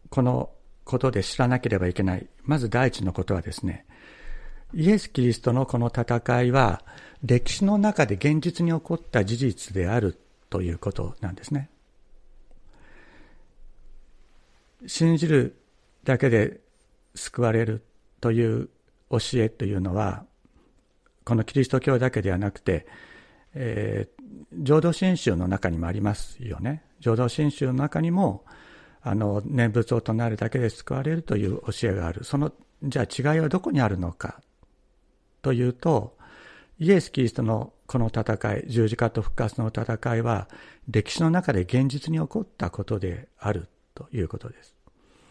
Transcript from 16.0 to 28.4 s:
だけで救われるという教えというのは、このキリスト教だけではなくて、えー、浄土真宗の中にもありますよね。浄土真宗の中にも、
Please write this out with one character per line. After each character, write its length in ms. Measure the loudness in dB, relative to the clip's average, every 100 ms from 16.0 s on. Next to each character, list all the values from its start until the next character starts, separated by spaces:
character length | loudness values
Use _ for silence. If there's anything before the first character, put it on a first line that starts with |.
だ 140 | 0 2
け 120 | 4
で 320 | 4 2 -2 _ _ _ _ _ -16
救 260 | -10 0
わ 100 | 2
れ 140 | 2 0
る 180 | -4 -8 _ _ _
と 100 | 0
い 300 | 2 2 0
う 80 | -4 _ _ _ -4
教 80 | -2 0
え 160 | 0 0
と 160 | 0 -4
い 80 |
う 80 | -2
の 120 | -2
は、 320 | -2 -2 -4 -12 _ _ _ _ _ _ _ _ _ -2
こ 100 | 0
の 80 |
キ 120 | 0 0
リ 60 | 2
ス 20 |
ト 140 | 2
教 180 | 2 2
だ 120 | 2
け 100 | 0
で 100 | 0
は 60 | 0
な 140 | -2
く 100 | -4
て、 260 | -2 -2 -4 -18 -20 -20 -20 _ _
え 540 | -8 -6 -4 -2 -4 -6 -12
ー、 460 | -20 -20 -14 -4
浄 160 | 2 4
土 140 | 4
真 240 | 2 2 2
宗 180 | 2 0
の 140 | 0
中 200 | 0 -2
に 80 | -2
も 100 | -2
あ 40 |
り 80 | -2
ま 160 | -2 -2
す 260 | -6 -10
よ 160 | -10 -6
ね。 240 | -6 -8 -12 _
浄 140 | 0 2
土 100 | 0
真 240 | 0 0
宗 160 | 0 -2
の 60 |
中 260 | 0 -2 0
に 120 | 0
も、 340 | 2 2 -2